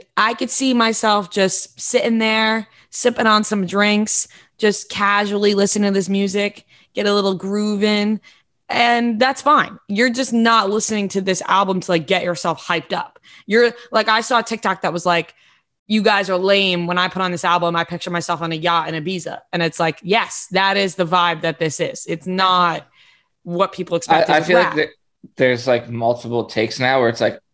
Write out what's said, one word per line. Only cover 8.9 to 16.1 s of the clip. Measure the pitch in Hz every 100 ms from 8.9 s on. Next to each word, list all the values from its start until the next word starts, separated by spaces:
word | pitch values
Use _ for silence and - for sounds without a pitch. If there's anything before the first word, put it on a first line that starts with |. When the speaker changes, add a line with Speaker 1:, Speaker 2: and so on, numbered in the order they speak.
| 240 240 220
Speaker 1:
that's | 262 269
fine. | 294 285 - - -
You're | 202 254
just | 240 254
not | 233 233 226 196
listening | 214 - 214 196
to | 196
this | 190 180 -
album | 190 190 185
to, | -
like, | 170 143
get | 185
yourself | 175 170 175 156 -
hyped | 170 -
up. | 180 - _ _ - -
You're, | 220 240 - -
like, | 220 208
I | 220
saw | 226 240
a |
TikTok | 214 226 202 185
that | 180
was | 170 180
like, | 170 156 _ _ _ _ _ -
"You | 214
guys | 208